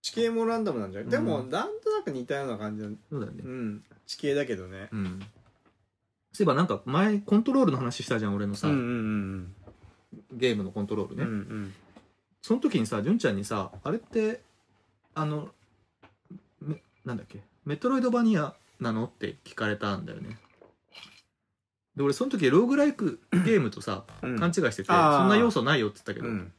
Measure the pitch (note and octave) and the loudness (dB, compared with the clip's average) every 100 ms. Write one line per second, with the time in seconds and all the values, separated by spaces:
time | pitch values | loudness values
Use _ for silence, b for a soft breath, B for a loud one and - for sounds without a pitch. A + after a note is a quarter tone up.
0 | - - A#3 A3+ A3+ A#3 G#3+ B2+ G2 G2 | -6 0 0 2 0 0 -2 -2 -6 -8
1 | A2 C4+ - C#3+ B2+ F#3 G#4 G#4+ G#4+ G#4+ | -2 0 0 -2 -2 -4 -4 -4 -2 -2
2 | G4 C3+ B2 C#3 C3+ G#2+ G#2+ G#2+ G#2 G#2+ | -4 -8 -4 -4 -4 -6 -8 -8 -10 -12
3 | _ C#3+ G2+ - C3 B2+ A2+ G#2 _ - | _ -8 -8 -10 -12 -8 -8 -8 _ -20
4 | - - D3 C#3+ C3+ G2 F#2 F#2+ G2+ A2 | -16 -6 -2 -2 -2 -6 -8 -14 -10 -6
5 | F#2+ F#2 G#2 - _ _ _ _ _ _ | -6 -8 -14 -20 _ _ _ _ _ _
6 | _ _ _ - F3+ C3+ F3 - - D3 | _ _ _ 0 2 4 2 -2 0 2
7 | G#3 G3+ G3+ G3+ A#3 C4+ G#3+ C3 B2 - | 2 2 4 4 4 4 4 2 -2 -4
8 | - A2+ G#2+ G2+ G2+ G2+ D#3 C#3+ A#2+ A#2+ | -2 -2 0 -2 -2 -2 0 0 0 -2
9 | A2 G#2+ F#2+ F#2+ F2+ F#2+ - - - _ | -2 -2 -4 -8 -10 -16 -20 -20 -20 _
10 | _ - _ A#2+ B2 G#2 F#2+ G#2+ G2+ G#2 | _ -20 _ -2 0 0 -4 -6 -4 -4
11 | F#2+ - A#2+ G#2+ G2 A2 G2 G2 - - | -4 -4 -4 -4 -8 -10 -10 -14 -20 -20
12 | _ _ _ _ - A#3+ D4 C3+ A2 A2+ | _ _ _ _ -2 0 2 0 0 -2
13 | A#2+ A3+ - G2 G2+ G#2+ F#2 G2 C#3 A3 | 0 2 2 0 -4 -4 -4 -8 -6 -6
14 | - A3+ G#3+ A#3+ _ _ _ _ _ _ | -4 -2 -2 -4 _ _ _ _ _ _
15 | _ - D3+ D3+ - _ _ _ _ _ | _ -4 -4 -4 -8 _ _ _ _ _
16 | - _ _ F#3+ _ _ D3 D3+ _ _ | -20 _ _ -20 _ _ -8 -8 _ _
17 | C3+ A2+ - G#2 - _ D3 D3 B3 C4 | -10 -10 -10 -18 -20 _ -8 -2 0 2
18 | B3 A#3+ A3+ G3 D3 - _ _ A#2+ A2 | 2 4 4 4 0 -6 _ _ -4 -2
19 | A#2+ _ G#2 - - - G#2+ G#2 G#2 F#2+ | -4 _ -8 -8 -16 -4 -2 -2 -2 -4
20 | - G#1+ G#2 A2+ _ _ - _ _ - | -6 -12 -12 -14 _ _ -20 _ _ -20
21 | - - _ _ _ _ _ _ _ - | -20 -20 _ _ _ _ _ _ _ 0
22 | C#3 C#3 C4+ A#3+ C#3 D#3 A#3+ C#4 D4 C#4+ | 0 2 0 2 6 6 6 4 4 2
23 | F#3+ - _ F3+ F#3 G#3+ A#2 - - F#2+ | -4 -4 _ 2 4 4 2 -4 -6 -6
24 | - - B2+ A#2+ E3+ E3+ C#3+ - - - | -8 -10 -4 0 2 2 0 -2 4 6
25 | D#3 D3 F#3+ G#3 A#3+ D3 B2 D3 G#2+ - | 6 6 8 8 6 4 2 2 2 -4
26 | - G2+ A#2+ G#2+ F2+ | -10 -6 -4 -4 -8